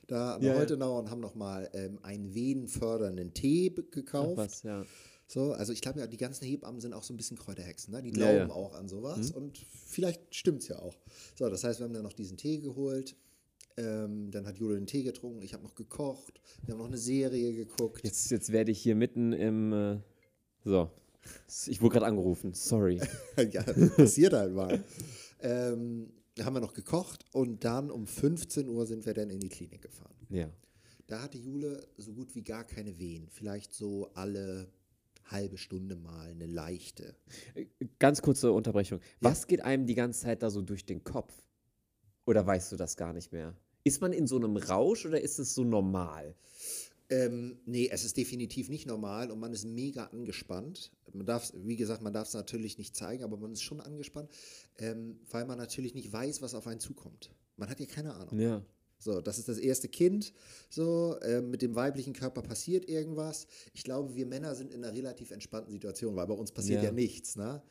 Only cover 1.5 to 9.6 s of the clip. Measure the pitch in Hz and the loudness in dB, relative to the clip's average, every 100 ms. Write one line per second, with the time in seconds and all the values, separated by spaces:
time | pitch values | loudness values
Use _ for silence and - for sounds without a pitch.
1.5 | 95 95 98 95 101 - 104 101 104 127 | -4 -6 -6 -6 -8 -10 -8 -6 -2 0
2.5 | 135 117 - 113 113 104 90 90 - 135 | 0 -2 -2 0 0 0 -2 -6 0 4
3.5 | 165 185 180 - 143 135 143 156 175 101 | 6 4 0 -6 -8 -4 0 0 0 -2
4.5 | - 113 101 95 - - - - 131 143 | -4 -8 -8 -8 -14 -20 -20 -8 -2 0
5.5 | - 107 113 131 143 117 113 123 135 131 | 0 -2 -2 -4 -6 -8 -6 -6 -6 -6
6.5 | 143 - 123 120 104 - 117 113 117 - | -6 -8 -10 -10 -10 -10 -10 -10 -10 -12
7.5 | 92 87 82 - 120 123 110 107 101 85 | -12 -12 -12 -10 -8 -2 4 8 8 6
8.5 | - 98 76 95 98 131 160 120 147 139 | -2 -8 -8 -10 -6 -6 -2 -2 -4 -10
9.5 | - | -14